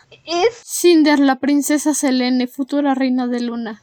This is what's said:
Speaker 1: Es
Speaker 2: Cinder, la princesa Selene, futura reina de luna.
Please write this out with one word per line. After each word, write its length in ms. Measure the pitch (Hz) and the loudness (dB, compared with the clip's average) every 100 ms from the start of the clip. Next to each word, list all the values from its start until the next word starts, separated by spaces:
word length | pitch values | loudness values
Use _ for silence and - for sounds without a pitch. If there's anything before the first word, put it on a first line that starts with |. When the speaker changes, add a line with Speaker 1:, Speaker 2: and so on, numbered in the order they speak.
| _ - - | _ -20 -8
Speaker 1:
Es 280 | 339 453 - - | -2 -2 -2 -12
Speaker 2:
Cinder, 540 | - 349 330 302 294 | 0 4 4 4 4
la 200 | 277 262 | 2 2
princesa 540 | 269 285 269 302 302 | 0 0 0 0 0
Selene, 540 | 285 285 254 247 254 247 | -2 -2 0 0 -2 -2
futura 460 | - 262 285 285 | -6 -4 -2 0
reina 340 | 262 262 254 247 | 0 -2 -2 -4
de 120 | 240 | -4
luna. 400 | 240 233 226 214 | -6 -8 -10 -10